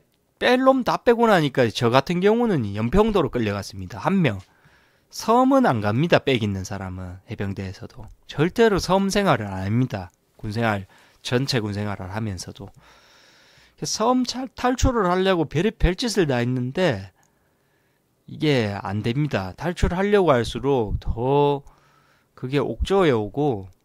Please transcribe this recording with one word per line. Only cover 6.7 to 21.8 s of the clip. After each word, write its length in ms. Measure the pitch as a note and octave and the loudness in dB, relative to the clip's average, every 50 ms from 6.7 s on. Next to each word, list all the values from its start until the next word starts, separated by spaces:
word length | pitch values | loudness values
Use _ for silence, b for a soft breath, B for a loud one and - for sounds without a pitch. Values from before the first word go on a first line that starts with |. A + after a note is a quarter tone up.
| G2+ F#2+ F#2+ F#2 F#2 F#2 F#2 F2+ F2+ F#2 - - | -10 -10 -10 -10 -10 -10 -12 -12 -14 -16 -14 -14
해병대에서도 800 | G#2+ G2+ G#2 G2 F#2 G2+ F#2+ F#2 F#2 - - - - - G2+ - - _ _ | -10 -8 -8 -8 -8 -8 -10 -10 -12 -14 -16 -18 -18 -18 -20 -20 -20 _ _
절대로 520 | - - - D3+ F#3 - - A#3 A3+ G3+ D#3+ | -10 -4 -4 -4 -2 2 2 2 2 2 0
섬 300 | - - F#3 G3 G3 G3 | 0 0 0 0 0 0
생활을 360 | - G#3 G3+ F3+ C3+ A2 G#2+ | 0 0 2 2 0 0 -2
안 160 | G2+ F#2+ F#2+ F#2+ | -6 -6 -6 -4
합니다. 480 | G2+ A2 B2 C3 - G#2+ G2 F2+ - _ _ _ _ _ | -2 0 0 0 -2 -4 -8 -10 -12 _ _ _ _ _
군생활, 500 | _ - G#2+ G2+ A#2 A#2 A2 G#2 G2 F#2+ b b b b b b b | _ -10 -8 -4 -2 -2 0 -2 -2 -6 b b b b b b b
전체 380 | - - B2 B2 C#3 C#3 C#3 A#2 | -6 -4 -2 -2 -2 -2 -2 -2
군생활을 560 | G#2 G#2 G2 G2+ G#2 G#2 G2 G2 F#2 F2+ G2 | -2 -4 -4 -6 -6 -6 -8 -8 -10 -10 -8
하면서도. 540 | A2 A2+ G#2+ F#2+ F2 - F#2+ - - G2+ - b b b b b b b b b b b b b b b b b b b b b _ D#3 | -6 -6 -6 -6 -8 -10 -14 -16 -16 -18 -18 b b b b b b b b b b b b b b b b b b b b b _ -8
섬 400 | - - - A3 A#3 B3+ B3+ B3 | -8 -4 -2 0 2 2 2 0
차-, 220 | - - B3 C4+ - - | -2 -6 -8 -10 -12 -6
탈출을 540 | - - B3 C4 - - C4 A#3+ A#3 F#3+ F3 | -2 -2 -2 0 2 2 2 2 2 0 2
하려고 360 | F3+ F#3 F#3+ F#3+ F#3 E3+ D#3 | 2 2 2 2 2 2 0
별, 260 | - - D3 F3+ A3+ | -2 -2 -2 0 -2
별짓을 560 | - - - E3 F#3+ - B3+ A3+ G3 G#3+ E3 | 0 2 2 2 2 0 -4 -2 0 0 2
다 100 | C#3+ B2+ | 2 2
했는데 720 | A#2+ A#2+ B2 B2+ B2+ B2 B2+ C3+ F#3 F#3 D#3+ A2+ F#2+ G2 G2 _ _ _ _ _ _ _ _ _ _ _ _ _ _ _ _ _ _ _ _ _ _ _ | 0 0 0 -2 -2 -4 -4 -2 0 0 0 0 -2 -8 -14 _ _ _ _ _ _ _ _ _ _ _ _ _ _ _ _ _ _ _ _ _ _ _
이게 460 | - B2+ D3 D3+ D3+ C#3 B2 A2 G2+ G2+ G2 | -20 -8 -2 0 2 2 2 0 0 -4 -6
안 220 | - F#2+ G2 G#2+ G#2+ | -6 -6 -4 -4 -2
됩니다. 480 | A#2 A#2 C#3+ D3+ C#3+ - G2+ F#2 F#2 - | -2 -2 -2 -2 -2 -2 -4 -6 -6 -10
탈출하려고 760 | - C#3+ F3 F3 - - F3+ F3 F#3 G3 G#3 G#3 G3+ F#3 D#3 | -8 -8 -8 -2 -2 -2 0 0 0 0 2 2 4 4 4
할수록 680 | C3+ A#2+ A2 - - A#2 A#2+ C#3 C#3 B2 A2 G2+ - - | 4 2 2 -2 -4 -4 -2 0 0 0 0 -2 -4 -4
더 640 | - - - A2+ A#2+ C3 C#3 C#3+ C#3+ C#3+ C#3+ C#3 b b b b | -4 -4 -4 -2 0 0 2 2 2 2 0 -2 b b b b